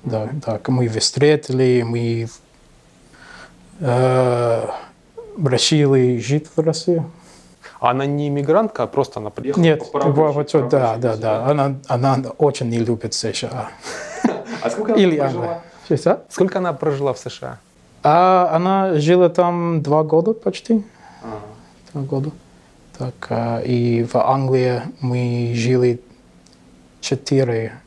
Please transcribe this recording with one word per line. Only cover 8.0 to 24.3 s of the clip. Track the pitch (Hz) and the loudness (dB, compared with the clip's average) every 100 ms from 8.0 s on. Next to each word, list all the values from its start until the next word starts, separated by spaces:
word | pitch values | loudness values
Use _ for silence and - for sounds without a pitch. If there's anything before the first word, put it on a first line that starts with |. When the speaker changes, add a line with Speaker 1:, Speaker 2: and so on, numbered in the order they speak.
| 139 | -2
Speaker 2:
не | 143 147 | -2 -2
иммигрантка, | 143 143 175 220 - | -2 2 2 0 -4
а | 117 | -2
просто | - 135 - | -2 -4 -6
она | 107 | -12
приехала | - 127 143 | -8 -4 2
Speaker 1:
Нет, | 165 156 - | 4 2 -2
Speaker 2:
по | 143 | -2
рабочей, | 156 143 156 143 | 0 2 2 0
Speaker 1:
вот, | 147 | 0
вот, | 156 | 0
Speaker 2:
по | 123 | 2
Speaker 1:
да, | 143 120 | 2 2
Speaker 2:
рабочей | 113 | 0
Speaker 1:
да, | 123 | -2
Speaker 2:
визе, | 110 | -2
Speaker 1:
да. | 110 107 | -2 0
Speaker 2:
да? | 127 | 0
Speaker 1:
Она, | 143 139 135 - | 2 0 -2 -4
она | 127 135 131 127 - | 0 2 0 -2 0
очень | 147 - 120 | 0 2 -2
не | 117 | 0
любит | 113 113 110 | 0 -2 -4
С | - 113 | -6 -6
Ш | - - | -6 -8
А. | 127 - - - - - - | -8 -10 -12 -14 -12 -12 -2
Speaker 2:
<laughs> | - - - 233 | -2 -2 -10 -6
А | 233 | -6
сколько | - 220 | -4 0
она | 208 | 4
Speaker 1:
Или | 190 151 | 4 4
Speaker 2:
прожила? | 135 120 117 | 0 -2 -6
Speaker 1:
она. | 170 - - - | -8 -12 -20 -2
Что, | 143 | 0
что? | 165 240 - | 2 0 -4
Speaker 2:
Сколько | - 185 190 | -2 -2 0
она | 180 | -4
прожила | 143 156 139 139 | -2 -2 -2 -4
в | 120 | -4
С | - | -10
Ш | - 131 | -12 -14
А? | 120 _ _ _ _ | -14 _ _ _ _
Speaker 1:
А, | 147 165 185 185 175 160 | 2 4 6 4 4 2
она | 180 196 190 156 | 2 2 2 0
жила | 147 180 175 | 4 6 6
там | 170 175 175 170 165 | 4 0 0 0 -2
два | 139 151 | 2 0
года | 156 160 185 | 4 2 2
почти. | 220 196 185 - 226 208 _ - - | -2 -4 -6 -2 -2 -2 _ -20 -18
Speaker 2:
Ага. | 117 107 104 - - _ - | -14 -14 -16 -20 -20 _ -14
Speaker 1:
Два | 147 | -10
года. | 135 156 151 - - - _ _ - - | -6 -4 -6 -10 -20 -20 _ _ -20 -10
Так, | 127 - - | -10 -10 -6
а, | 117 117 117 | -4 -2 -4
и | - 120 120 117 | -2 0 2 0
в | 113 123 | 0 0
Англии | 117 | 2